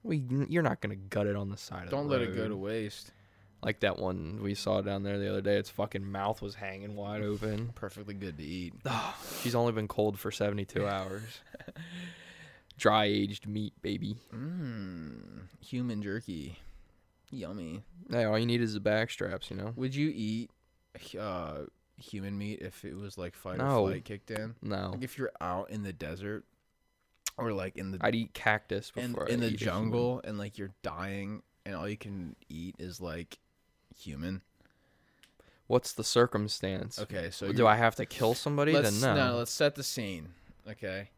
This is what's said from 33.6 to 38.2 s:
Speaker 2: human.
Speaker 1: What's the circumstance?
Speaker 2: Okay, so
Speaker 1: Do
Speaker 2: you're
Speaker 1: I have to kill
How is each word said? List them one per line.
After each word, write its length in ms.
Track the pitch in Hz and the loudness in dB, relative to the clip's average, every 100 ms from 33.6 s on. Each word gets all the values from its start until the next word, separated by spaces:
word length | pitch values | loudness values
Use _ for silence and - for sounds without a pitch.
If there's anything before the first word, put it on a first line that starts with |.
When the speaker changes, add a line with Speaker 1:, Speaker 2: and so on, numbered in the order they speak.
| _ _ _ - | _ _ _ -14
Speaker 2:
human. 440 | - 69 85 95 _ _ - _ _ _ _ _ - _ - _ - | -10 -6 -4 -6 _ _ -20 _ _ _ _ _ -20 _ -20 _ 4
Speaker 1:
What's 260 | 123 - | 4 4
the 100 | - | -4
circumstance? 960 | 110 120 120 104 104 - 95 92 - - | 4 6 6 4 0 -2 -2 -2 -4 -6
Speaker 2:
Okay, 300 | 107 98 85 | -6 -4 -6
so 180 | - 98 | -4 0
Speaker 1:
Do 80 | 123 | 8
Speaker 2:
you're 80 | 113 | 8
Speaker 1:
I 80 | |
have 220 | 107 117 - | 10 6 4
to 100 | 113 | -4
kill 280 | - | 2